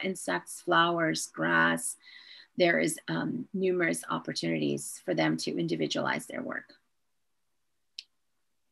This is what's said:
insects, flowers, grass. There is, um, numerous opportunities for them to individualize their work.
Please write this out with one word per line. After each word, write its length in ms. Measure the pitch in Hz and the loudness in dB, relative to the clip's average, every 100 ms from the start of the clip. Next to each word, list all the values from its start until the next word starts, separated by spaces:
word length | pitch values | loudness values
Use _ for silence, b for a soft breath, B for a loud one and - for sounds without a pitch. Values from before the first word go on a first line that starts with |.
insects, 600 | 190 185 - 175 - - | 0 -4 -4 -4 -4 -10
flowers, 640 | - 170 170 170 160 160 - | 2 4 4 4 2 0 -4
grass. 680 | - 165 165 165 165 - - B B B B B - | -2 2 4 4 2 -2 -8 B B B B B 2
There 220 | 175 165 | 4 6
is, 200 | 165 - - | 2 -2 -4
um, 400 | 165 165 - - | -2 -2 -4 -4
numerous 500 | 190 190 180 170 170 - | -2 0 2 2 0 -2
opportunities 920 | 165 - 156 165 160 147 139 - - | -6 -4 -4 -2 0 0 -2 -6 -10
for 80 | - | -4
them 240 | 160 156 160 | 0 2 0
to 200 | 160 151 | -2 -2
individualize 680 | 165 160 156 160 - - - | -2 0 -2 0 -2 -2 -6
their 140 | - | -10
work. 340 | - - - - _ _ _ _ _ _ _ _ _ _ _ - - _ _ _ _ _ _ | -8 -8 -10 -20 _ _ _ _ _ _ _ _ _ _ _ -20 -20 _ _ _ _ _ _